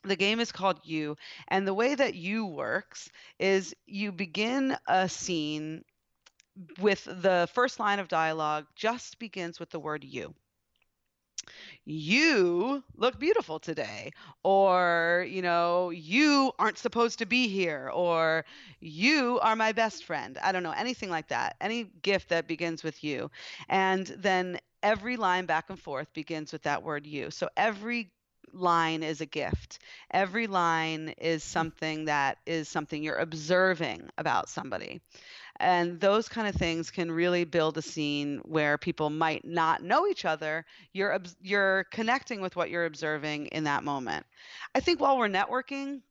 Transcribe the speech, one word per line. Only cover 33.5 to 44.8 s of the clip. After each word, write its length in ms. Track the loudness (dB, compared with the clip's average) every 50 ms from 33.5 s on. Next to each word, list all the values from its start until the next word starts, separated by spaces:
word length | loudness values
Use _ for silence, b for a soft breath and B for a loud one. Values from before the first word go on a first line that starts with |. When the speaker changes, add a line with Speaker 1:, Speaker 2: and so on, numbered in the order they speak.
| 4 6 6 4 4 2 -2 -4 -4 -6 -10 -12 -8 -4
Speaker 1:
about 300 | -2 0 2 0 0 -2
somebody. 520 | -6 -10 -8 -6 -6 -8 -8 -10 -12 -14 _ B B B B B B B B B B 0
And 400 | 4 4 6 6 4 2 0 2
those 260 | 4 4 4 4 2
kind 220 | 0 -4 -4 -4 -2
of 60 | 0
things 340 | 0 0 0 0 -2 -4 -6
can 220 | -4 -4 -4 -2 0
really 320 | 2 2 2 4 2 0
build 320 | 2 2 2 2 2 0
a 60 | -2 -8
scene 560 | -8 -4 -4 -2 -2 0 -2 -2 -2 -4 -6
where 400 | -8 -2 0 0 2 2 2 0
people 320 | 0 -4 -2 0 -2 -2
might 340 | 0 0 0 0 0 -2 -6
not 380 | -4 0 2 2 2 2 0 0
know 220 | 2 2 2 2 2
each 160 | 0 0 -2
other. 400 | -2 -2 -2 -2 -4 -4 -6 -6 B B B -20 B B
You're 180 | -2 -2 0 0
obs-, 240 | -2 -4 -8 -18 _ -6
you're 420 | -2 0 2 4 4 2 2 0 -2 -4
connecting 480 | -4 0 0 0 0 0 -6 -8 -6
with 160 | -6 -6 -2
what 140 | -2 -4 -2
you're 160 | 0 -2 -2
observing 600 | -2 -2 -4 -4 -4 -4 -2 -4 -4 -4 -4 -6 -6
in 160 | -4 -2 0
that 200 | 0 0 0 0
moment. 400 | -2 -4 -4 -4 -4 -6 -6 -6 _ B B B B B B B B B
I 60 | 0